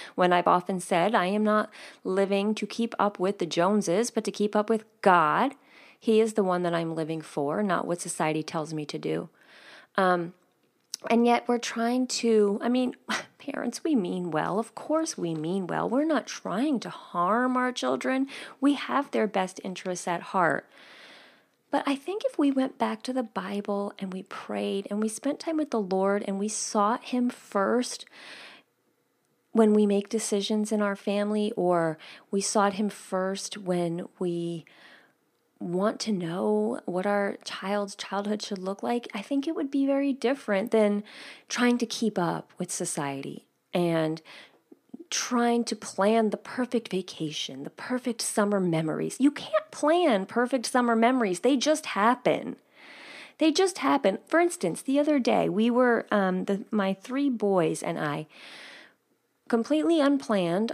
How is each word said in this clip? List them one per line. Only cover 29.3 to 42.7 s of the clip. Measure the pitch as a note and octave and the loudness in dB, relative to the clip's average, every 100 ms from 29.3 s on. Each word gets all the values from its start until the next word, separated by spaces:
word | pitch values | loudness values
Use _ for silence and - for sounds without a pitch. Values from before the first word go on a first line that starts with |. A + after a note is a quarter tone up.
| _ _ | _ _
when | A3 A3 | 4 6
we | G#3+ | 6
make | G#3 G3+ G3+ | 4 2 -2
decisions | A3 - G3+ G3 G#3+ G#3 | -6 -2 -4 -2 -2 -2
in | G#3+ | 0
our | G#3 G3 | -2 -2
family, | - G3+ G#3 G#3+ G#3 - | -4 -2 0 0 -2 0
or | F3+ F3 E3 D#3 - - _ | 2 2 2 -2 -12 -20 _
we | G3 | -4
sought | G3 A3 G3+ | 0 2 2
Him | F#3+ G#3 | 0 -4
first | - - F#3+ F#3 G3 - G#3 | -6 -6 -4 -4 -6 -8 -10
when | F#3 F3 E3+ E3+ - _ | -4 -2 -2 -4 -8 _
we | F3+ E3+ E3+ E3+ - - - - _ _ _ _ _ _ | -4 -2 -4 -8 -12 -20 -20 -20 _ _ _ _ _ _
want | F#3+ F3+ G3+ A3 | -4 0 0 -2
to | A3+ | -2
know | F#3+ E3+ F3 G#3+ G#3+ G#3+ - | -2 -2 -2 0 2 0 -4
what | - F3+ G3 | -4 -2 0
our | G3+ G3+ - | 0 0 -4
child's | - - G3 G#3 G3+ - | -12 -10 -4 -4 -4 -8
childhood | - G3 G3+ G#3+ | -6 -6 -4 -4
should | - G3 | -4 -6
look | F#3 G3 | -6 -6
like, | A#3+ A#3+ - | -4 -4 -4
I | G#3 | -10
think | G3+ C#4 C#4 | -4 -2 -2
it | D#4+ | -4
would | C#4 | -2
be | C#4 C#4 | 0 2
very | C#4 C#4 | 2 0
different | C4+ A#3 C#4 - G3 A3+ | 0 -2 -2 -2 -2 2
than | A3+ G#3 G#3 G#3 - - - _ | 4 4 2 -4 -18 -18 -20 _
trying | - A#3+ A#3+ | 0 2 2
to | A#3 | -2
keep | - A3 G#3 | -2 -2 0
up | E3+ E3 - _ | 0 -2 -8 _
with | F3 | -8